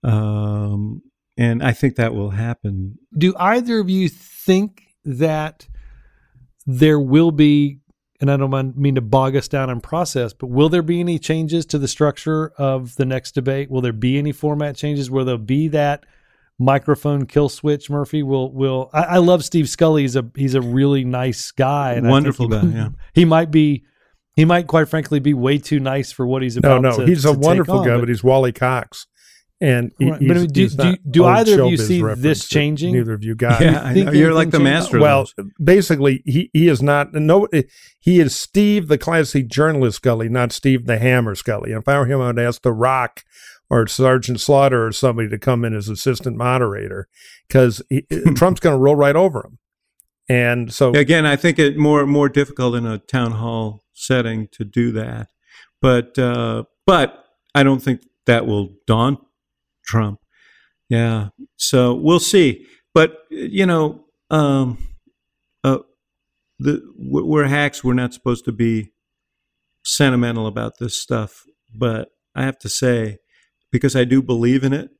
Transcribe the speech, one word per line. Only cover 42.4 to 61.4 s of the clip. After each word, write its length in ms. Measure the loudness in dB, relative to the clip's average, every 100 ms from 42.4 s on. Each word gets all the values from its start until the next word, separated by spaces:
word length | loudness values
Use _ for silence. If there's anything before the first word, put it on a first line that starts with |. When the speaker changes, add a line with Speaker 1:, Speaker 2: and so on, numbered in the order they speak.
| -2 -2
Speaker 3:
The 120 | -4
Rock 520 | 0 0 0 -4 -8 _ _ -20 -20 _
or 160 | -2 -2
Sergeant 540 | 0 2 2 -2 -6
Slaughter 440 | 2 4 4 2 -2
or 60 |
somebody 380 | -2 -2 -2 -4
to 80 | -4
come 260 | -2 -2
in 100 | -2
as 140 | -6 -8
assistant 480 | -6 -4 -4 -6 -4
moderator, 720 | -2 0 -2 -4 -10 -12 -14 _ -20 -20 _
'cause 320 | 2 4 0 -4
he, 140 | -6
Speaker 1:
<laughs> 320 | -4 0 0 4
Speaker 3:
Trump's 240 | 2 2
gonna 160 | 0 4
roll 180 | 4
right 220 | 4 2 4
over 260 | 0 -2
him. 160 | -12 -20 _ _ _ _ _ _ -2
And 420 | 2 2 0 -4
so 180 | 0 2
Speaker 1:
Again, 300 | 4 4 2
I 100 | 2 2
think 220 | 0 2
it 200 | 0 2
more, 260 | 2 2 2
more 220 | 2 2
difficult 460 | 0 -2 -2 -2
in 100 | -2
a 140 | -4 -8
town 340 | _ -2 -2
hall 520 | -4 -6 -6 -8 -10 _
setting 540 | _ -2 -2 0 -6 -10
to 120 | _ -6
do 260 | -2 -2
that. 380 | -4 -8 -12 -14 _ _ -20 _ _
But, 380 | 2 2 0 -4
uh, 460 | -2 -2 -4 -6 -10 _ 2
but 380 | 4 2 -4 _ _ _
I 80 | 2
don't 200 | 4 2
think 200 | -2 -6 _ _ 0
that 200 | 0 2
will 280 | -2 -4 -10 -2
daunt 340 | 2 2 -2 _ _ _ _ _ _
Trump. 360 | -4 -2 -2 -8 _ _ _ _ _ _ _
Yeah. 400 | -2 0 -4 -6 _